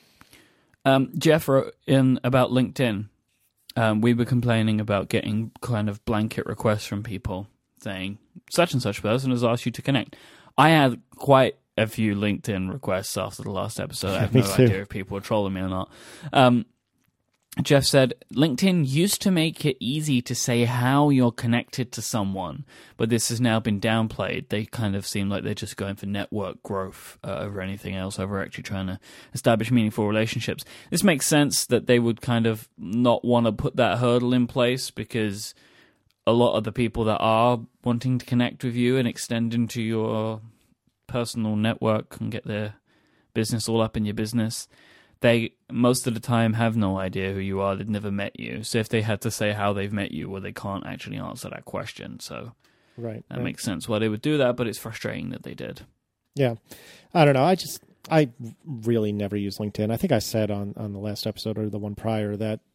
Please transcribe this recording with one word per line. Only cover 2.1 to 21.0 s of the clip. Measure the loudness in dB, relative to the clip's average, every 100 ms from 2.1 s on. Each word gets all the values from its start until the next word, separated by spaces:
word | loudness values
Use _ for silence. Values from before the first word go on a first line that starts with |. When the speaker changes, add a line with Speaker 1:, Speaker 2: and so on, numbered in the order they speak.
| 4
Speaker 1:
about | 2 2 4
LinkedIn. | 2 0 0 -2 -2 -8 _ _ _ _ _ -8
Um, | 0 2 4
we | 4
were | 4
complaining | 2 2 2 2 2 2
about | 0 0 0
getting | -2 0 -2 -4 -6
kind | -4 -2 -2
of | -4
blanket | -2 0 0 -2
requests | -6 -2 0 0
from | -2 -6
people | -6 -6 -6 -6 -10 _ _ _
saying, | -10 -8 -8 -10 _ -20 -4
"Such | 0 0
and | 0
such | -2 -2
person | 0 0 0
has | 0
asked | 2 0
you | -4
to | -4
connect." | 0 0 -2 -12 -20 -20 -4 4
I | 6
had | 6 6 2 _
quite | -2 4 6 6 0 _ -2
a |
few | -2 0 0
LinkedIn | 2 0 -2 -2 -2 -4
requests | -4 -4 -4 -4 -6
after | -6 -8
the | -8
last | -6 -6 -6
episode. | -8 -6 -2
I | 0
have | 4
Speaker 2:
<laughs> |
Me | 4
Speaker 1:
no | 4
Speaker 2:
too. | 6
Speaker 1:
idea | 6 4
if | -4
people | -10 -8 -8
are |
trolling | -2 0 0
me | -2
or | -4
not. | -4 -6 -14 -20 -18 0
Um, | 6 6 4 -2 _ _ _ _ _ _ _ _ -4
Jeff | 2 4
said, | 4 4 4 0 -4
LinkedIn | 0 2 2 2 2 2
used | 2 2 2
to | 2
make | 2 0 0
it | -2 -2
easy | -4 -4 0 0
to | 0
say | -4 0 2
how | 2 2 2 4